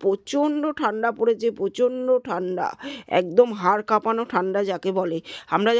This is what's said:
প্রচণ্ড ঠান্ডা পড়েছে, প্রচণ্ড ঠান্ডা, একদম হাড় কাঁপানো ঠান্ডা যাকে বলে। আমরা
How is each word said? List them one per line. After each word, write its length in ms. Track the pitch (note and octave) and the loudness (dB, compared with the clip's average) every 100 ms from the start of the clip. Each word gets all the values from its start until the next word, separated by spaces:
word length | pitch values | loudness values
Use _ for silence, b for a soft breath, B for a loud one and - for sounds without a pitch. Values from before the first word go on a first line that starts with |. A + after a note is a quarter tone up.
প্রচণ্ড 580 | G3 G3 - C#4+ D4 D4 D4 D4 | -2 -2 -2 0 0 0 -4 -2
ঠান্ডা 280 | B3+ G#3+ A#3 A3+ | -2 -2 -2 0
পড়েছে, 280 | A3+ A3 A#3 F#3 | 0 0 -2 -2
প্রচণ্ড 460 | F#3+ F#3+ B3 B3+ B3+ B3+ B3 | -4 0 0 0 0 0 0
ঠান্ডা, 380 | F3 F3+ F#3 - - C#4 C4+ - - | -4 -4 -4 -4 -6 -12 -14 -2 -2
একদম 280 | F3+ F3+ A#3+ G#3 | 2 4 4 2
হাড় 240 | F3+ G#3 G#3+ | 2 2 2
কাঁপানো 320 | G#3+ A3 A3+ A#3 | 0 2 -2 -2
ঠান্ডা 260 | G#3+ F#3 G3 G3 | -2 0 0 -2
যাকে 200 | F3+ F#3+ | -2 -2
বলে। 260 | F#3 F3+ E3 B B - F#3+ | -2 -2 -4 B B -2 0
আমরা 160 | G#3+ | 4